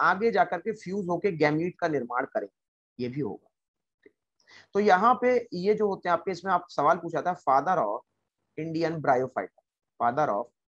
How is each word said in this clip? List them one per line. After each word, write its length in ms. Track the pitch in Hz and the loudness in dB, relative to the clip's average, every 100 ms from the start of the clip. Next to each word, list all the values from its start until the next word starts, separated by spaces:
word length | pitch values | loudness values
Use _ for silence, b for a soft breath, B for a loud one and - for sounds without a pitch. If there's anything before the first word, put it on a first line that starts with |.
आगे 280 | 156 185 226 | 0 2 2
जाकर 280 | 190 170 175 | 2 0 -2
के 120 | 208 | -6
fuse 340 | - - 196 175 | -8 -8 -6 -4
होके 220 | 175 202 165 | -2 -2 2
gamete 420 | 147 151 175 - | 2 2 -2 -4
का 100 | 170 | -2
निर्माण 360 | 143 120 123 139 | -2 -4 -4 -4
करेंगे, 260 | - 101 _ _ _ _ - | -4 -8 _ _ _ _ -8
ये 100 | 123 | -8
भी 120 | 131 | -4
होगा। 280 | 117 - _ _ _ _ _ _ - _ _ _ b b b | -6 -8 _ _ _ _ _ _ -20 _ _ _ b b b
तो 60 | 196 | 0
यहाँ 340 | 208 180 226 247 | 4 4 4 4
पे 140 | 247 196 - | 2 0 -2
ये 200 | 175 190 | -4 0
जो 120 | 214 208 | 2 0
होते 200 | 190 175 | -2 -2
हैं 40 | |
आपके, 180 | 170 - | -2 -2
इसमें 220 | 170 190 | -6 0
आप 140 | 180 - | -2 -2
सवाल 260 | - 147 175 | 0 2 2
पूछा 240 | 175 147 | 0 -4
था 120 | 165 180 | -4 -4
father 360 | - 135 151 175 | 2 2 2 0
of 220 | 107 117 - _ _ _ _ - | 0 -4 -10 _ _ _ _ -10
Indian 420 | 165 160 165 165 | -6 -2 -2 -2
bryophyta, 640 | 143 127 131 - 92 _ _ _ _ - | 0 2 0 -4 -8 _ _ _ _ -4
father 260 | 120 131 143 | -2 0 0
of 180 | 104 120 _ _ | -2 -6 _ _